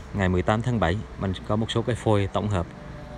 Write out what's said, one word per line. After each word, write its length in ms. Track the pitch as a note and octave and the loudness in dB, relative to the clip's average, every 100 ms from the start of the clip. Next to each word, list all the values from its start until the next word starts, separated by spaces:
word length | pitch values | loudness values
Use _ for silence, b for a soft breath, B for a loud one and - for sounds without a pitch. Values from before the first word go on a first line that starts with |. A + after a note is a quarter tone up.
| - | -2
ngày 160 | G#2 F#2 | 0 4
mười 120 | F2+ | 4
tám 200 | F2+ A2 | 4 2
tháng 180 | A#2+ A#2 | 2 2
bảy. 180 | E2 G#2+ - - | 2 0 -4 -4
Mình 140 | G2 F2+ - | -4 -4 -2
có 80 | A2 | 0
một 160 | A2 | 0
số 100 | A#2 | 0
cái 140 | A#2+ A2 | 0 0
phôi 340 | A2+ G#2 F#2+ | 2 2 2
tổng 160 | G2 G#2 | 0 0
hợp, 160 | F#2+ E2+ - - - - | 0 -2 -8 -14 -14 -12